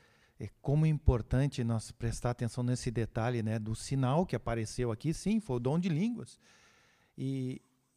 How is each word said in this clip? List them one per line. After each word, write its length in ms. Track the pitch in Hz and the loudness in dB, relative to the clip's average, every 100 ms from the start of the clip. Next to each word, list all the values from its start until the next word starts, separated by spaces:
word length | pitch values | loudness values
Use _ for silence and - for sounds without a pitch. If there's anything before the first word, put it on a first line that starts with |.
| _ _ _ - | _ _ _ -12
é 100 | 107 _ | -12 _
como 240 | - 147 156 | 0 4 4
é 40 | |
importante 760 | 151 - 123 - 127 139 - | 4 4 4 2 2 2 2
nós 280 | 117 113 - | 0 0 -4
prestar 380 | - 117 107 123 | -4 -2 0 -2
atenção 340 | 123 117 - | 0 -2 0
nesse 280 | 123 127 127 | 0 0 -2
detalhe, 500 | 113 110 120 117 123 | -2 -2 0 0 0
né, 160 | 110 113 | 0 -2
do 160 | 107 | -4
sinal 500 | 113 - 135 123 151 | -6 -2 0 2 2
que 120 | 185 120 | 0 -2
apareceu 560 | - 117 107 - 123 | -2 -4 -4 -2 -2
aqui, 200 | 110 151 160 | -2 -4 -2
sim, 240 | 190 220 | 0 -2
foi 160 | - 123 | 0 -2
o 40 | |
dom 200 | 123 160 | 0 0
de 100 | 180 | 0
línguas. 500 | 151 226 233 127 - _ - _ _ _ _ _ - | 0 -2 -4 -10 -18 _ -20 _ _ _ _ _ -8
E, 420 | 131 135 127 131 _ _ _ | -6 -4 -6 -8 _ _ _